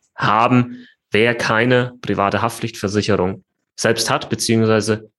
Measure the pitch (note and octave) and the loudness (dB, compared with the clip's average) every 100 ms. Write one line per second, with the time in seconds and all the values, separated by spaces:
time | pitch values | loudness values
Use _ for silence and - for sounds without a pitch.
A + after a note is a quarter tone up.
0 | _ - - G#2+ B2 B2 A#2+ - - _ | _ -6 0 2 4 2 0 -6 -20 _
1 | _ G#2 A#2 A#2 - A2 B2 B2 B2 - | _ 0 2 0 0 2 2 2 0 -6
2 | - F#2+ G2 G2 A2+ - A#2 - G2+ G#2 | -4 0 0 0 -2 -4 -10 -6 -4 -2
3 | G2+ G2 F#2 F#2+ _ _ _ - A#2 A2+ | 0 0 -2 -6 _ _ _ -2 0 0
4 | - C#3+ - A2+ - A2+ A2 A2 G#2 G#2+ | -2 -2 -4 -4 0 2 2 2 0 -4
5 | - | -6